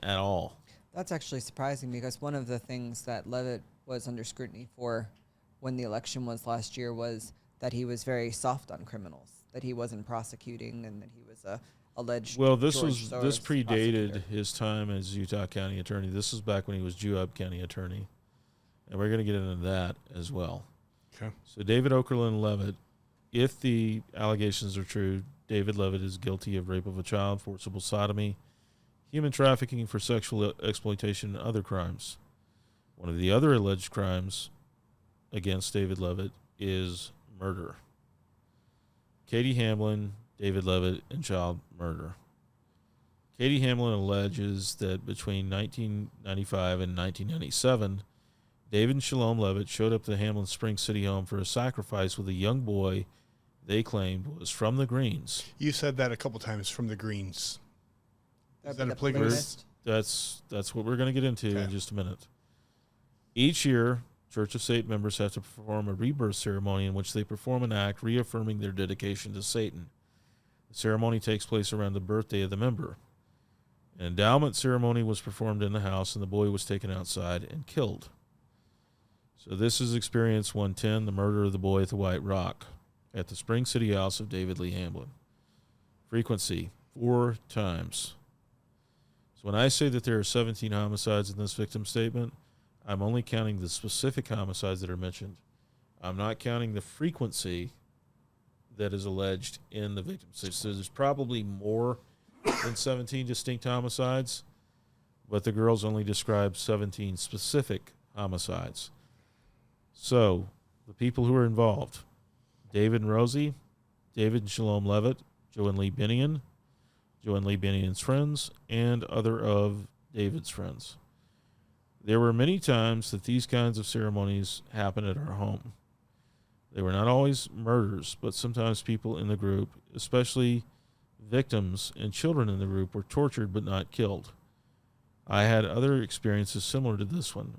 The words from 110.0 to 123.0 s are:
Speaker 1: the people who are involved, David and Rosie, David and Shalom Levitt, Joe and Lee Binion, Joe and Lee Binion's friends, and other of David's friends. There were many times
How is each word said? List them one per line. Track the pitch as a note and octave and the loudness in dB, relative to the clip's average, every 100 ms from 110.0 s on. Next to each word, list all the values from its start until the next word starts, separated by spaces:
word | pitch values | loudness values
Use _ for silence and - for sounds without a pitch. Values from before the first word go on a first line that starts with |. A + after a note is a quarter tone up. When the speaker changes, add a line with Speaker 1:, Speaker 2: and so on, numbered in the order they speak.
| - B2 G#2+ F2+ F#2+ - _ _ - | 2 6 6 4 -2 -12 _ _ -20
Speaker 1:
the | |
people | - B2 B2 A#2+ | -2 0 2 4
who | |
are | C3 | 4
involved, | A#2+ A2 A2+ G2+ - - - _ _ _ _ _ - | 4 4 4 2 -4 -10 -20 _ _ _ _ _ -4
David | G#2 A2 A2+ | 2 4 4
and | G#2+ | 4
Rosie, | A2 A#2+ C#3+ D3 C#3 - _ _ _ _ | 4 4 2 0 -2 -14 _ _ _ _
David | - A2 A#2 | 0 2 2
and | G2+ | 0
Shalom | - A2 G#2 G2+ | 0 2 4 4
Levitt, | G#2 A#2 B2+ - _ _ | 4 4 0 -6 _ _
Joe | - G2+ | 0 2
and | G2 | 2
Lee | G2 | 0
Binion, | F#2+ G#2+ A#2+ D3 D#3 - _ _ _ _ _ _ _ | 2 2 4 2 0 -6 _ _ _ _ _ _ _
Joe | G#2+ | 0
and | G2 | 2
Lee | G2 G2+ | 2 2
Binion's | G2 G2 F#2 F#2+ | 2 2 0 0
friends, | - C3+ D3 D3 - - - | 2 2 2 -2 -6 -12 -4
and | A2+ A#2+ A#2+ | 0 2 2
other | - A#2 A2 A2+ | 0 0 2 2
of | G#2+ G2+ G#2 G2+ G2 _ _ | 4 4 4 0 -8 _ _
David's | A2 G2+ D#3+ - | -2 -2 -2 -6
friends. | - - - - - _ _ _ _ _ _ _ _ _ _ | -8 -8 -10 -14 -18 _ _ _ _ _ _ _ _ _ _
There | G#2 A2+ | 2 6
were | A#2 | 6
many | A#2 C#3+ F#3+ | 6 4 4
times | - A#2+ A2+ A2+ | 4 4 4 2